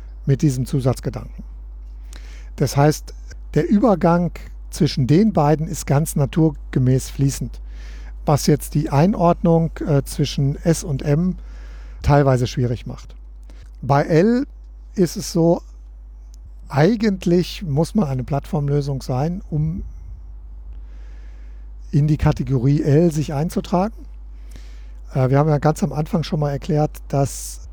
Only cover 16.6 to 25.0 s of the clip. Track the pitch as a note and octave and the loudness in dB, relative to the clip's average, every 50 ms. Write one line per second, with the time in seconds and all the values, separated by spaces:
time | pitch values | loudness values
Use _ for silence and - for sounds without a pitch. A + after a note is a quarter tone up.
16.6 | - - - C3+ D3+ F#3+ B3 G#3 A3 A3 F#3+ F#3 - F3 F3 F3+ E3+ - - - | -14 -4 2 4 4 4 4 4 2 0 0 0 2 2 4 4 2 0 -4 -8
17.6 | G#3 D#3 C3+ D3 E3 - - G#3+ F#3 C#3 C3+ B2+ B2 - C#3 C#3 - - - D3+ | -6 -2 0 0 0 2 2 0 0 0 -2 -4 -2 -2 -2 -2 -2 -2 -2 -2
18.6 | C#3+ C#3+ C#3+ D3 C#3 C#3+ C#3 C3 - - C3 B2+ C#3+ E3 F3 G3+ - - - D3 | 0 2 0 0 0 0 -4 -6 -4 -4 -2 0 0 -2 -2 -4 -6 -4 -2 -2
19.6 | D3+ D#3+ E3+ G3 - - - - - - - - - - - - - - - - | 0 0 -2 -4 -8 -10 -12 -14 -14 -14 -14 -14 -14 -16 -16 -16 -16 -16 -16 -16
20.6 | - - - - - - - - - - - - - - - - - - - - | -14 -14 -14 -14 -14 -14 -16 -16 -16 -16 -16 -16 -16 -16 -16 -16 -16 -16 -16 -16
21.6 | - - - - - - - C#3+ D3 D#3 D#3+ - - D3+ D3+ - D3 A#2+ C3+ B2 | -16 -16 -16 -16 -10 0 2 4 4 4 4 4 4 2 2 2 0 0 0 2
22.6 | A2+ C#3 C#3+ D#3 - D#3 C3+ D#3 F3 F3 D3 D#3 C#3 - D3+ C3+ D#3 F3+ - G3 | 4 4 4 4 4 6 6 6 6 6 4 2 -2 -2 -2 -2 -2 -2 -2 -4
23.6 | F3+ - G3+ F3 F#3+ A3+ - - - - - - - - - - - - - - | -2 0 0 0 0 0 -4 -8 -14 -16 -16 -16 -16 -16 -16 -16 -16 -16 -16 -16
24.6 | - - - - - - - - | -16 -16 -16 -16 -16 -16 -16 -16